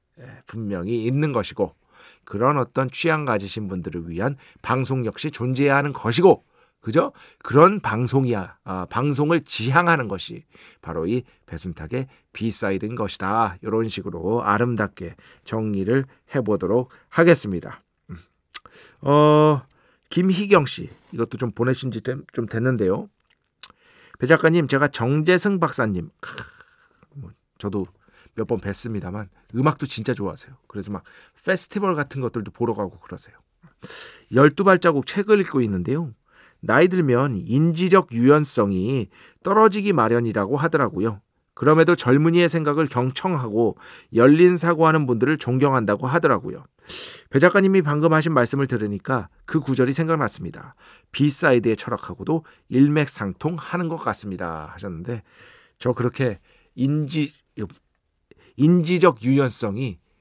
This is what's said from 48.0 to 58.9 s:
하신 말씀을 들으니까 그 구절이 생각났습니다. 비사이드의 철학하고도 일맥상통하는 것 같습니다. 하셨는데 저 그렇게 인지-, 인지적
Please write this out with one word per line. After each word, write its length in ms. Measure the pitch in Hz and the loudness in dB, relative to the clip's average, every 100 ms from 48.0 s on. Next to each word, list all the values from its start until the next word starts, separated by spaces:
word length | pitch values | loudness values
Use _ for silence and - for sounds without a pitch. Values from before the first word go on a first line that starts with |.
| 165 | 2
하신 220 | 156 165 | 2 2
말씀을 340 | 143 120 139 135 | 2 2 0 -2
들으니까 600 | 117 107 101 - 127 92 _ - | -2 -4 -6 -4 -4 -6 _ -6
그 160 | 160 | -4
구절이 320 | 139 127 127 | 0 0 2
생각났습니다. 800 | 139 160 160 123 - - - - - - - _ | 0 -2 -2 -2 -6 -12 -14 -20 -20 -20 -20 _
비사이드의 640 | - 147 139 156 123 113 107 | 0 0 2 2 4 2 -2
철학하고도 680 | - 110 - 90 95 160 - _ - | -4 -8 -10 -10 -4 -4 -4 _ -2
일맥상통하는 1200 | 123 147 151 139 - 101 92 151 170 - 175 165 | 4 4 4 -2 -4 -8 -4 -6 -6 -8 -6 -4
것 80 | 160 | -6
같습니다. 720 | - 117 104 90 85 80 76 | -6 -6 -8 -8 -8 -10 -12
하셨는데 500 | 85 98 82 92 117 - _ - - _ - | -14 -12 -12 -10 -10 -12 _ -20 -20 _ -8
저 160 | 127 | -4
그렇게 460 | 123 120 - 127 95 _ _ _ | -2 -2 -2 -4 -4 _ _ _
인지-, 580 | - 135 151 143 156 139 - _ - 101 - _ _ _ _ _ _ _ - | -4 -2 -2 -2 -4 -4 -8 _ -12 -12 -14 _ _ _ _ _ _ _ 0
인지적 640 | 151 180 160 | 4 4 2